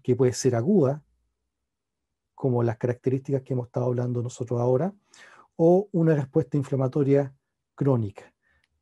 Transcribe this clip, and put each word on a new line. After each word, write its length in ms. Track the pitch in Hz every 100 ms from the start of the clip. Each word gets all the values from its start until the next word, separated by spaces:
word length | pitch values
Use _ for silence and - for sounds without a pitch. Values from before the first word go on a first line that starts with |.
que 120 | - 120
puede 180 | 127
ser 220 | 127 131 120
aguda, 480 | 131 208 131 147 - _ _ _ _ _ _ _ _ _ _ _ _ -
como 260 | 135 120
las 160 | 117 113
características 640 | 120 120 131 135 135 135
que 120 | 135
hemos 140 | 127 120
estado 200 | 123 123
hablando 340 | 120 123 120
nosotros 380 | 120 - 117 123
ahora, 340 | 123 127 180 - _ - - - _ -
o 340 | 165 180 208
una 200 | 180 160
respuesta 440 | 147 135 160 156 147
inflamatoria 760 | 131 135 131 151 139 139 139 - _ _ _ -
crónica, 580 | 139 123 104 - - _ _ _ _ _